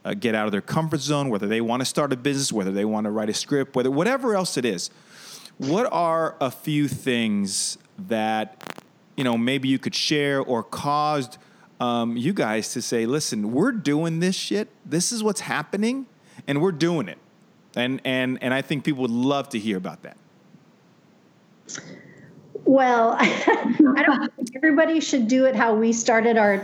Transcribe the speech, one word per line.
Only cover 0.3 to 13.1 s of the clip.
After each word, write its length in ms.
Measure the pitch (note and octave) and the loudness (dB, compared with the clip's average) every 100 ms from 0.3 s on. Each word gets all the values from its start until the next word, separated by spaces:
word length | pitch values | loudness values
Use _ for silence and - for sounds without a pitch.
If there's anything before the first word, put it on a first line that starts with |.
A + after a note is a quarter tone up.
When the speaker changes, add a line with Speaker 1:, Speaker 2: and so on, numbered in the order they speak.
| A2 | 0
Speaker 1:
out 100 | G#2+ | 0
of 60 | |
their 100 | G2 | -2
comfort 380 | - D#3+ D#3+ D3+ | -2 -2 -2 -2
zone, 280 | C3+ D3 C#3 | -2 -2 0
whether 180 | G2+ G#2 | -2 -2
they 140 | A2 | -2
wanna 240 | A#2 B2 B2+ | 0 -2 -2
start 260 | - C#3+ | -2 -2
a 60 | B2+ | 0
business, 340 | C3+ C#3 C3+ | -2 0 -2
whether 200 | A2 F#2+ | -2 -2
they 140 | G2 G#2+ | 0 0
wanna 260 | G#2+ G#2+ | -2 -2
write 180 | G#2+ G#2+ | -2 -2
a 40 | |
script, 420 | G#2 - C#3+ C3+ B2+ | -4 -2 -2 0 0
whether, 160 | B2+ | 0
whatever 440 | C#3 G#3+ C4 B3+ G3+ | 2 2 0 0 0
else 220 | F3+ C#3+ | 0 -2
it 80 | A#2 | -2
is. 240 | F2 - - - - - - - - | -2 -6 -12 -20 -20 -20 -20 -20 -8
What 300 | C3+ F3+ B3+ | -2 0 0
are 440 | E3 E3+ E3 D#3+ - | 0 0 0 -2 -2
a 80 | C3 | -4
few 380 | - - D3 C#3+ | -4 -4 0 0
things 920 | - C3+ A#2+ A2+ G2+ G2 G2 - - _ - F#2 | -2 -2 0 0 0 -2 -4 -6 -8 _ -14 -4
that, 760 | A2+ A2 A2 G#2+ - - - - _ _ - | -2 0 -2 -4 -10 -14 -14 -18 _ _ -4
you 80 | |
know, 140 | C3 A#2 | 0 0
maybe 320 | A#2 C3+ C3+ | 0 0 0
you 80 | C3 | -2
could 160 | - - | -2 -4
share 440 | - D3+ C#3+ C#3 | -2 0 0 0
or 220 | - A#2 | -2 -2
caused, 720 | - - C#3+ D3 D3+ D3 B2 - - - - - | -4 -6 -2 -2 0 -2 -4 -10 -20 -20 -18 -6
um, 380 | B2 A#2+ A#2 A#2 | -2 0 -2 -2
you 160 | C3+ | -2
guys 400 | G3+ A#2+ A2 G#2 | 0 0 -2 -4
to 80 | B2 | -6
say, 240 | - A#2 | -4 -2
"Listen, 460 | A2+ | 0